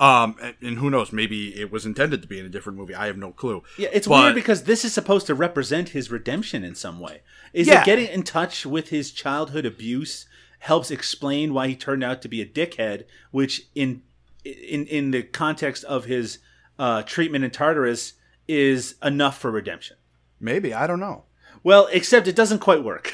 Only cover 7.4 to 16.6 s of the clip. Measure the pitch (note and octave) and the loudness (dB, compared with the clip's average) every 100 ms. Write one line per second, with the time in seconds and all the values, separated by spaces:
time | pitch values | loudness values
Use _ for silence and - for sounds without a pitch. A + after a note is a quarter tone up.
7.4 | - F3 C4 B3 F#3+ A#3+ A3+ F#3 - E3 | -6 2 6 8 8 4 2 -4 -4 -4
8.4 | F3 - C3+ D#3 D#3 D3+ C3+ - C#3 C#3+ | -4 -6 -6 -6 -4 -6 -6 -8 -6 -4
9.4 | D3+ D3+ B2 F#2+ A2 B2+ D#3 - - _ | -4 -6 -6 -8 -6 -6 -6 -12 -18 _
10.4 | _ _ - D#3+ C3+ D3 - - C#3 C#3+ | _ _ 0 0 0 -6 -8 -6 -4 -2
11.4 | D#3 C3+ C3 C3 - C#3 B2+ B2+ A#2 A2+ | -2 -2 -2 -4 -4 -4 -4 -6 -8 -8
12.4 | G2+ D3 E3+ - A2 G#2 - - _ C3+ | -6 -4 -4 -4 -4 -4 -8 -16 _ -2
13.4 | C3+ - - D3 C3+ A#2+ - _ _ - | -2 -4 -8 -4 -4 -4 -12 _ _ -20
14.4 | C#3+ - - D3 C#3+ D3 C#3 B2+ A#2 - | -18 -16 -8 -6 -4 -4 -2 -2 -4 -4
15.4 | D#3 D3 D3 C3 - C3 A#2 B2+ A2 - | -4 -2 -6 -6 -6 -6 -4 -4 -4 -10
16.4 | _ _ | _ _